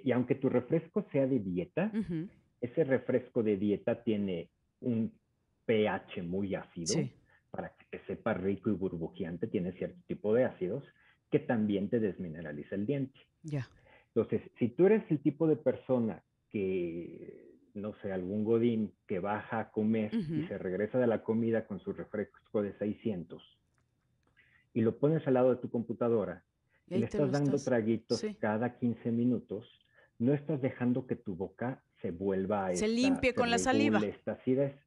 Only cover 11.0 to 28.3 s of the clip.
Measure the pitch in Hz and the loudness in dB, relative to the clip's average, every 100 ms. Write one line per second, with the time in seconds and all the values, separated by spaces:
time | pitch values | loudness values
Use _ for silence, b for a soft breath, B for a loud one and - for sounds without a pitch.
11 | b b _ 143 - 117 107 101 101 120 | b b _ 0 2 0 2 0 0 0
12 | 107 87 90 76 76 73 - 98 107 143 | 0 -2 -8 -10 -10 -10 -8 -4 -2 -2
13 | 131 - _ _ 160 143 123 b b b | -4 -10 _ _ -8 -8 -8 b b b
14 | _ 117 107 110 - - 113 - 185 220 | _ -2 0 -2 -4 -4 -2 4 4 4
15 | 220 151 151 139 160 151 - 123 - 127 | 2 0 0 2 2 2 0 -2 0 0
16 | 110 82 - _ _ 110 95 185 175 170 | 0 -4 -12 _ _ -2 0 0 -2 -6
17 | 170 - - - - - _ 104 104 - | -10 -14 -16 -18 -20 -20 _ -10 -8 -8
18 | 101 95 90 107 107 117 120 110 104 - | -6 -4 -4 -2 2 4 4 2 -2 -6
19 | - 98 98 104 - 113 107 - 107 110 | -6 -4 -2 -4 -4 -6 -4 0 2 2
20 | 107 220 156 160 170 98 90 92 107 127 | 0 -2 -2 -4 -4 -6 -4 -2 0 2
21 | 120 104 - 113 117 113 - 98 - 92 | 2 2 0 0 0 0 -2 -6 -6 -8
22 | 85 107 98 - _ 110 101 95 104 107 | -6 -6 -6 -10 _ -2 -2 -2 -4 -2
23 | 117 92 80 78 - _ _ _ _ _ | -4 -4 -8 -14 -20 _ _ _ _ _
24 | _ _ _ b b b _ 117 113 - | _ _ _ b b b _ 0 0 2
25 | 147 156 139 127 127 123 120 120 110 110 | 2 2 2 4 4 4 -2 -4 -4 -2
26 | 120 113 90 87 _ _ _ _ - 170 | 2 2 0 -6 _ _ _ _ -6 -2
27 | 117 208 139 143 143 139 127 123 110 113 | -2 0 2 2 2 0 2 2 2 0
28 | - 117 214 | 0 -4 -4